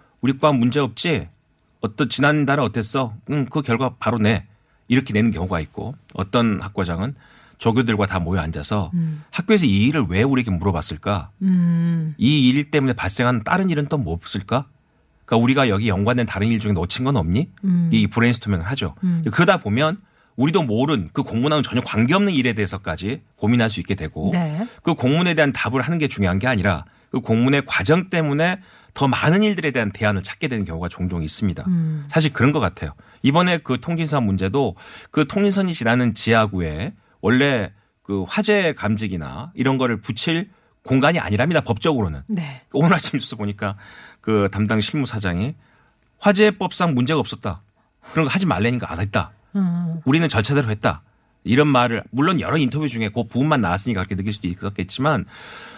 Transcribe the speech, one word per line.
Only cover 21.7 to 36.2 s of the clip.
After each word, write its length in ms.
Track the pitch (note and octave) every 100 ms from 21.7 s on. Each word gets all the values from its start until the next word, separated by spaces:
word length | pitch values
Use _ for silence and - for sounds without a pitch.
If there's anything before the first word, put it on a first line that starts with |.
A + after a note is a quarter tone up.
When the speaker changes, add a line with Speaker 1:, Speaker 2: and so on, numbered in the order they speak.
| B2
Speaker 1:
관계없는 520 | - G#2+ A#2+ F#3+ G3+
일에 200 | D3+ B2
대해서까지 680 | G#2+ F#2+ G2 - D#2+ G2 C#3 - _
고민할 320 | G#2+ A#2+ A2
수 100 | G2
있게 160 | - G2
되고 340 | D#2 - -
Speaker 2:
네. 360 | F3 D#3+ D#3 A#3 -
Speaker 1:
그 100 | -
공문에 400 | D#3 C3 D#3+ F3+
대한 180 | D#3+ C#3+
답을 300 | - G#2+ C3
하는 160 | A#2+ E3+
게 80 | C#3+
중요한 320 | - F#2 F#2+
게 80 | B2+
아니라 380 | A2+ G2 D#2 - _ _
그 100 | C3+
공문의 440 | A#2 A2+ B2+ C#3+ C3+
과정 420 | - G#2 E3+ F#3+
때문에 520 | E3+ D3+ C#3+ E3+ F#3 - - _
더 140 | - C#3
많은 340 | - D3+ F#3
일들에 300 | G#3+ G3 D3+
대한 180 | C3 G#2+
대안을 320 | - G#2+ G2
찾게 240 | - - D3+
되는 180 | A#2
경우가 260 | F2+ E2 E2+
종종 340 | - F2+ F2
있습니다. 400 | D#2 - G#2 - F#3
Speaker 2:
음. 380 | F3 D#3+ D#3 C#3+
Speaker 1:
사실 260 | D#3+ D#3
그런 200 | - B2+
것 80 | D3
같아요. 320 | G#2+ - D2+ - - _
이번에 360 | C#3 D#3+ F3+ E3
그 220 | - B2+
통신사 400 | - E3 D#3 C#3+
문제도 560 | G#2+ F#2+ F#2+ C3+ A#2+ F2+ - - -
그 160 | - D3
통신선이 480 | G3+ G3+ G3 F#3
지나는 400 | D#3+ A2+ B2 A#2+
지하구에 800 | -